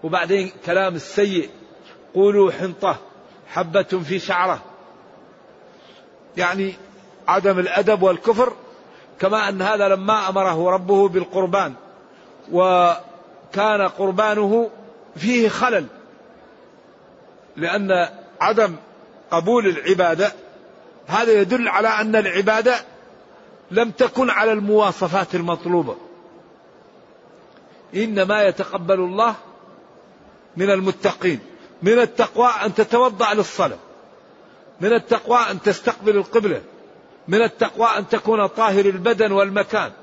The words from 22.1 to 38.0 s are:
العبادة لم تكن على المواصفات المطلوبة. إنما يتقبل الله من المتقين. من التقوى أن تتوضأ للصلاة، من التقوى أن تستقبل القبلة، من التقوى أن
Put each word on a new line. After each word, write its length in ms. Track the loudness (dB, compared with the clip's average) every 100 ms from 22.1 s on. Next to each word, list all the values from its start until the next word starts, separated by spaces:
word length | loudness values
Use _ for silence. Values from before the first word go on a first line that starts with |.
| 0
العبادة 580 | 0 -2 0 2 2 0 -6 -20 -20 -20 -20 -20 -20 -20 -4
لم 200 | -2 -2
تكن 400 | 0 -2 0 -2
على 220 | 0 0
المواصفات 840 | 0 2 2 2 0 -2 -2 -2
المطلوبة. 600 | -4 -4 -6 -2 -2 -2 -8 -14 -20 -20 -20 -20 -20 _ -20 -20 -20 -20 -20 -20 -20 -20 -20 -20 -20 -12
إنما 480 | -6 -4 -2 0 2
يتقبل 580 | 2 0 -6 -6 -2 0
الله 340 | 0 0 -2 -2 -14 -20 -20 -20 -20 -20 -20 -20 -20 -20 _ -4
من 140 | 0
المتقين. 680 | 0 0 -2 -4 -2 -2 -2 -10 -20 -20 -4
من 160 | 2 4
التقوى 500 | 2 0 -2 2 2 2
أن 100 | -4
تتوضأ 600 | -2 0 2 2 0 -2
للصلاة، 440 | 0 -2 -2 -4 -4 -18 -20 -20 -20 -20 -20 -20 -20 -20 -6
من 120 | 0
التقوى 460 | 0 0 -4 0 0 0
أن 120 | -2
تستقبل 540 | -2 -2 -4 -2 0 0
القبلة، 440 | 0 0 0 -4 -10 -20 -20 -20 -20 -20 -2
من 140 | 0
التقوى 460 | 0 -2 -6 0 0
أن 100 | 0